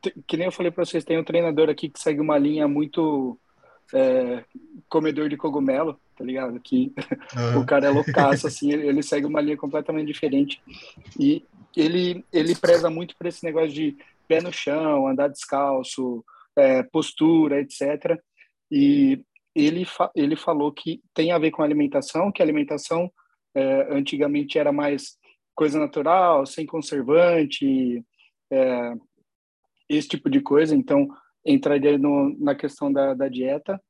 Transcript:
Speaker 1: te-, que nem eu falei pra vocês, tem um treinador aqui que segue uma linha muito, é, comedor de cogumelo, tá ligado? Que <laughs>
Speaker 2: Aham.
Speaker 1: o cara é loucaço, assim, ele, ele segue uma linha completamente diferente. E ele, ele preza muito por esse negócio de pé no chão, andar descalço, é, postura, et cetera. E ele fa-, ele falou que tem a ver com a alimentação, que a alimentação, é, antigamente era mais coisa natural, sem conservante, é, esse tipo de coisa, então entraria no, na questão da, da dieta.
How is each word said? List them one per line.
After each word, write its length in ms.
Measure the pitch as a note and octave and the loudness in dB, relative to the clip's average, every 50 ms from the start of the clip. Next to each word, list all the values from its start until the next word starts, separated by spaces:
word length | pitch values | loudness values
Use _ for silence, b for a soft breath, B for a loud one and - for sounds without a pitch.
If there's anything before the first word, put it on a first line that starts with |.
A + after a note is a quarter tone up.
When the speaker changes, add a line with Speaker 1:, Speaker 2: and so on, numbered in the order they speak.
| - | -6
Speaker 1:
te-, 120 | G3 - - C#3+ | -8 -8 -8 -10
que 100 | - - | -8 -6
nem 100 | D#3+ F3 | -4 -4
eu 60 | F#3 F3+ | -4 -4
falei 180 | - F#3 F3 E3+ | -4 -6 -4 -4
pra 120 | - F3 | -4 -6
vocês, 200 | E3 - E3 D3+ | -4 -4 -6 -4
tem 140 | - D#3+ D#3+ | -2 -2 -4
um 60 | D#3 | -2
treinador 460 | - D#3+ E3+ E3+ E3+ D3+ D3 D#3+ D#3 | 0 2 4 4 4 6 4 4 4
aqui 180 | D3+ - - D3+ | 4 -2 -4 -10
que 120 | - - | -8 -4
segue 200 | - E3 D3+ C#3+ | -2 -2 0 0
uma 160 | D3+ D#3 D3+ | 0 2 4
linha 300 | D3 C#3+ D3 D3+ D#3 D3+ C#3+ | 4 4 4 2 2 2 2
muito, 680 | C#3+ C#3+ D3+ D3 - - E3 D#3 D3+ C#3 C3+ B2+ A#2 - _ b b b b b b b _ _ - | 2 2 0 0 0 0 0 2 2 0 -2 -2 -6 -8 _ b b b b b b b _ _ 2
é, 500 | C3+ C3 C3 B2+ B2+ B2+ B2 B2 A#2+ - _ _ B2+ - - - - - _ | 2 4 4 4 2 0 0 -4 -8 -10 _ _ -20 -20 -20 -20 -20 -20 _
comedor 400 | - D#3+ D3+ D#3 D3 D3 D3+ D3+ | -2 0 0 0 -2 -2 -2 -4
de 80 | D3 | -4
cogumelo, 640 | C#3+ - D#3+ C#3 D3 C#3 C3+ C3 C3+ D#3+ D#3+ C#3+ _ _ _ _ | -4 -4 -4 -2 0 0 0 0 0 -2 -4 -6 _ _ _ _
tá 80 | _ C3 | _ -10
ligado? 340 | B2 B2+ C3+ C3 B2+ A#2 B2 | -8 -6 -6 -6 -6 -8 -10
Que 320 | - - - B2+ B2+ C3+ - | -10 -2 0 0 0 0 -4
<laughs> 400 | - - - - - - - - | -10 -8 -8 -8 -10 -10 -12 -6
Speaker 2:
Aham. 240 | B2 A#2+ A#2+ A#2+ C#3+ | -4 -2 0 0 0
Speaker 1:
o 60 | B2+ | 2
cara 200 | B2+ D3 C#3+ C3+ | 2 2 2 4
é 40 | C#3+ | 4
loucaço, 560 | C#3 D3 D3+ - C3 D3+ C#3+ C#3 C#3 C#3 - | 2 2 0 0 2 2 4 4 2 2 -2
assim, 260 | D3+ A#2+ - D3 C#3+ C#3+ | -6 -8 -4 -2 -2 -2
ele, 140 | D3+ D3+ C#3+ | 0 0 0
ele 140 | C#3 D3 C#3+ | -2 -2 -2
segue 240 | - - D3 C#3+ | -2 -4 -4 -2
uma 140 | D3 D3+ D3+ | -2 -2 -2
linha 160 | D3 D3 D3+ | -2 -2 -4
completamente 500 | D3 - C#3+ C#3 D3+ D3 - D#3+ D#3 D3+ | -6 -6 -6 -6 -6 -6 -4 -6 -6 -6
diferente. 540 | D3 D3 - - D3 B2+ C#3 C#3+ C#3 - - _ B B B B B B B - - - - | -6 -8 -4 -4 -2 0 0 0 -2 -4 -14 _ B B B B B B B -20 -20 -6 0
E 240 | C#3+ C#3 D3+ D#3+ - _ _ - - _ _ | 2 2 2 0 -4 _ _ -20 -20 _ _
ele, 500 | - D3+ D#3 F3 F3+ F3+ F3+ F3+ F3+ - _ - | 0 0 0 2 0 -2 -2 -4 -6 -12 _ -2
ele 220 | E3+ D#3 E3 F3 | 0 0 0 -2
preza 360 | - - F3 E3+ E3+ D#3+ E3+ | 0 4 4 4 4 4 0
muito 260 | D#3+ E3 F3 E3 - | -4 -4 -10 -12 -14
por 100 | _ E3+ | _ -10
esse 160 | F3 E3 - - | -10 -10 -8 -10
negócio 260 | E3+ D3+ D#3+ E3 D#3 | -6 -2 -2 -2 -2
de 260 | C#3 D3 D#3 D3 C#3 b b b b b _ _ | -2 -4 -4 -4 -6 b b b b b _ _
pé 120 | D#3+ D#3+ E3+ | 0 0 0
no 100 | F3 E3+ | -4 -8
chão, 540 | - - - C#3+ D#3 D#3+ D#3 D3+ C#3+ C3+ C3+ | -8 -4 -4 -2 -2 0 0 0 0 0 0
andar 200 | C3+ C3 C#3+ C#3+ | 0 0 -2 -2
descalço, 920 | C#3 - - - - C#3 C#3+ C#3 C#3 C3 B2+ - - - C3 B2+ B2 A#2 - b b b b b _ | -2 -6 -10 -6 -2 -2 0 0 0 -2 -4 -6 -8 -6 -6 -6 -6 -8 -10 b b b b b _
é, 260 | - C#3 C3+ C3 C3 B2 | 4 6 6 6 2 0
postura, 800 | B2+ _ D#3+ D3+ - - - D#3 D#3+ E3 D#3+ D#3 D3 C#3+ C#3+ | 0 _ -2 -2 -2 -2 2 4 4 6 6 4 4 2 0
et 100 | C#3+ C#3 - | -2 -4 -6
cetera. 460 | - C#3 C#3 D3 D3 - E3+ E3 D#3+ _ _ _ b b b b _ _ _ D#3 | -4 -4 -2 -2 -2 -2 -2 -2 -2 _ _ _ b b b b _ _ _ 0
E 500 | C#3+ C#3 C#3+ C#3+ C#3+ C#3 C3+ C3+ C3 - _ _ _ _ _ _ | 2 4 4 6 6 4 4 2 0 -4 _ _ _ _ _ _
ele 300 | D#3+ D3 D3+ D#3+ F3 F#3 | 2 2 2 2 0 -4
fa-, 260 | - - - F3+ - _ | -6 -2 -4 -4 -2 _
ele 200 | F3 D3 C#3+ D#3+ | 0 0 0 0
falou 360 | D3 - - E3 D3 C#3+ D3 C#3+ | -2 -2 -2 -2 0 0 -2 -4
que 300 | - - D#3 E3 - _ _ _ | -6 -10 -10 -10 -10 _ _ _
tem 200 | - D#3+ E3+ F3 | -2 0 0 2
a 60 | E3+ | 2
ver 120 | D#3 D#3+ | 0 0
com 100 | D#3 - | 0 0
a 60 | D#3 | -2
alimentação, 680 | D3 D3+ D3+ D3 C#3 C#3 C#3+ C3+ - - D#3+ F3+ G3+ G3 | 0 0 0 0 0 0 -4 -4 -4 -4 -2 -2 -2 0
que 80 | - | 0
a 40 | F3+ | 0
alimentação, 680 | D#3 D3+ D3+ D3 C#3 D#3 D3 - - E3+ E3 F3 F#3 _ _ _ _ _ _ _ _ _ | 2 2 0 -2 -2 -4 -8 -6 -4 -4 -2 -4 -4 _ _ _ _ _ _ _ _ _
é, 340 | - C3+ C3+ C3+ C3+ C#3 - C#3+ | -2 0 0 2 0 0 0 -2
antigamente 640 | C#3 C#3 - - C#3 C#3+ C#3+ D3 D3 D3 C#3+ - D#3+ | -4 -2 -2 -2 -2 -2 0 0 -2 -2 -2 -2 0
era 140 | D3 D3 C#3+ | 0 2 0
mais 500 | D3 D3 C#3+ C#3+ C3+ - - - _ b b b b _ _ _ | 0 0 -2 -2 -4 -6 -12 -20 _ b b b b _ _ _
coisa 240 | - D#3 D3+ C#3 D3+ | -2 -2 0 0 0
natural, 680 | D3+ C#3+ D3 D#3+ C#3+ D#3 E3+ F#3+ F#3 F3 E3 C#3+ C#3 | -2 -2 -4 -2 0 2 4 4 4 4 4 4 2
sem 200 | C3+ - - D#3+ | -2 -6 -10 -10
conservante, 1400 | D3 - D#3+ D3 - D#3 C#3+ B2+ A#2 D3 E3 F3 F3 F3 E3 D#3 C3+ - - C#3+ C#3 C3+ C3 C3 B2 A#2+ A#2+ A#2 _ b b b b b _ _ _ | -8 -8 -10 -8 -6 -6 -6 -2 2 4 6 6 6 4 2 0 -2 -4 -4 -2 0 0 0 0 -2 -4 -6 -10 _ b b b b b _ _ _
é, 420 | C#3 C3+ C3 B2+ B2+ B2 A#2+ A#2+ A#2+ A2+ _ _ _ _ _ _ _ _ _ _ _ _ _ _ _ _ _ _ | 0 0 2 2 0 -2 -4 -6 -8 -12 _ _ _ _ _ _ _ _ _ _ _ _ _ _ _ _ _ _
esse 200 | D3 D3+ C#3+ - | -2 -2 -2 -2
tipo 200 | - C#3+ _ D3+ | -8 -6 _ 0
de 120 | C3+ C#3 | 0 0
coisa, 340 | C#3 - C#3 D3 D#3+ D#3+ D3+ | 0 2 2 2 4 4 2
então 320 | C#3 B2+ - D3 C#3+ C#3+ C#3 B B B B B _ _ | 0 2 2 2 2 2 0 B B B B B _ _
entraria 500 | - C#3+ C3+ C#3 D3+ D3 C#3+ C3+ D3 D3 | 2 2 2 2 2 0 2 4 2 2
no, 400 | C#3+ C3+ D3 C#3+ C#3+ C#3 C#3 D3 - | 4 2 2 2 2 0 0 -2 -2
na 160 | D3 C#3+ C#3 | -2 -2 -2
questão 360 | C#3+ - D3 - - D3 C#3+ C#3 | -2 -4 -10 -8 -6 -4 -2 0
da, 220 | C#3 C3+ C#3 C3+ | 0 0 0 0
da 140 | B2+ C#3 C3+ | -2 -4 -4
dieta. 520 | B2 B2 B2+ C3 C#3 D3 D3 - G3 G3 _ _ | -4 -4 -4 -4 -4 -6 -6 -8 -10 -10 _ _